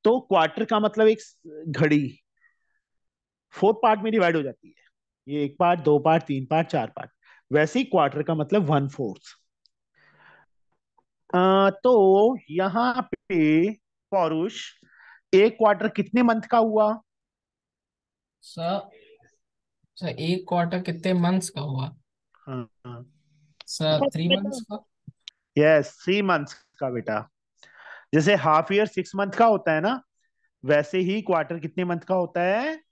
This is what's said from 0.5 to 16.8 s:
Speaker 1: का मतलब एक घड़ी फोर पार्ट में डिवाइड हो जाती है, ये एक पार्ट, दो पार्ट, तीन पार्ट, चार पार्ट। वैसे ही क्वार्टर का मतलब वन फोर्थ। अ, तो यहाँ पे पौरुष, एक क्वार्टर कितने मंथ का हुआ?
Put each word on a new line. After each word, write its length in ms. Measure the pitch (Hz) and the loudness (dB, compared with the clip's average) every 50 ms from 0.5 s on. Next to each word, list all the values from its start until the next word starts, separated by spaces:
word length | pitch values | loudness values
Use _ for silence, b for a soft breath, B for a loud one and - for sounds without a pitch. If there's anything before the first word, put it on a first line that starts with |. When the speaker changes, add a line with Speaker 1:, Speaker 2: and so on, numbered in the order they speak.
| - - 220 | 0 -4 -4
Speaker 1:
का 140 | - 226 214 | -2 0 0
मतलब 280 | 208 208 208 214 220 | 0 0 2 4 4
एक 120 | 220 220 214 - - _ _ _ 165 151 156 160 | 4 4 2 -4 -20 _ _ _ -20 -18 -14 -10
घड़ी 520 | 165 143 123 156 151 151 147 143 123 - _ _ _ _ _ _ _ _ _ _ _ _ _ _ _ _ _ _ _ _ _ _ _ _ _ _ _ - | -8 -2 0 2 2 2 2 0 -2 -8 _ _ _ _ _ _ _ _ _ _ _ _ _ _ _ _ _ _ _ _ _ _ _ _ _ _ _ -4
फोर 200 | - 196 202 226 | 0 2 2 2
पार्ट 260 | 220 - 220 220 208 | 2 2 2 2 2
में 120 | 190 226 | -2 -2
डिवाइड 240 | 220 220 180 170 165 | 0 2 2 2 2
हो 60 | 160 | 0
जाती 260 | 139 131 113 _ _ | -4 -4 -10 _ _
है, 680 | - _ _ _ _ _ _ _ _ _ _ _ 131 143 | -20 _ _ _ _ _ _ _ _ _ _ _ -8 -6
ये 100 | 147 147 | -4 -4
एक 100 | 143 143 _ | -6 -2 _
पार्ट, 200 | 180 175 175 175 | 0 0 0 2
दो 180 | 139 151 147 147 | 2 2 2 4
पार्ट, 240 | 135 160 160 165 156 | 4 2 2 2 0
तीन 220 | - 185 139 131 | -2 -6 -6 -4
पार्ट, 220 | 123 156 160 160 | -2 0 0 0
चार 200 | - - 143 113 - _ | 0 -4 -6 -6 -6 _
पार्ट। 160 | - - - _ _ b b b b b _ | -16 -18 -18 _ _ b b b b b _
वैसे 280 | 131 151 156 160 - 247 | 2 2 2 2 0 -4
ही 60 | 262 | -2
क्वार्टर 380 | - - 180 147 143 139 147 147 | 0 2 2 2 2 0 -4 -4
का 120 | 147 165 | -4 -2
मतलब 340 | 156 147 147 196 208 180 143 | -4 -2 0 0 0 2 2
वन 180 | 156 143 139 | 0 0 0
फोर्थ। 480 | 135 143 - 131 107 92 - _ - - _ _ _ _ _ _ _ _ _ _ _ b b b b b b b b b b b b _ _ _ _ _ _ _ _ _ _ _ _ _ _ _ _ | -2 -6 -8 -8 -8 -8 -12 _ -20 -20 _ _ _ _ _ _ _ _ _ _ _ b b b b b b b b b b b b _ _ _ _ _ _ _ _ _ _ _ _ _ _ _ _
अ, 400 | - 180 185 190 190 196 196 196 196 196 - | 0 2 2 4 4 4 4 2 0 0 2
तो 540 | 254 254 220 196 190 190 196 214 233 262 - _ - | 4 4 6 6 6 4 4 4 2 0 -4 _ -8
यहाँ 520 | 151 175 190 190 175 226 240 254 240 254 | -4 -4 -4 -2 -2 -2 -2 -2 -2 -4
पे 680 | 240 _ - _ _ _ 190 170 156 151 156 160 170 208 214 _ _ _ _ _ _ _ | -6 _ -12 _ _ _ -2 0 2 2 2 2 0 0 -4 _ _ _ _ _ _ _
पौरुष, 500 | 202 190 175 160 160 160 170 - - - - - _ _ b b b b b b b b b _ - | -2 -2 0 0 -2 -4 -4 -6 -8 -12 -16 -16 _ _ b b b b b b b b b _ 4
एक 240 | 185 202 233 226 | 6 6 4 2
क्वार्टर 300 | - 220 208 208 175 208 | 2 2 2 2 2 -2
कितने 360 | 220 - 208 196 - - 247 247 | -4 -2 -4 -6 -2 0 2 2
मंथ 180 | 233 226 226 | 2 2 0
का 160 | - - - | -2 0 2
हुआ? 360 | 233 220 226 214 214 | 2 2 2 2 2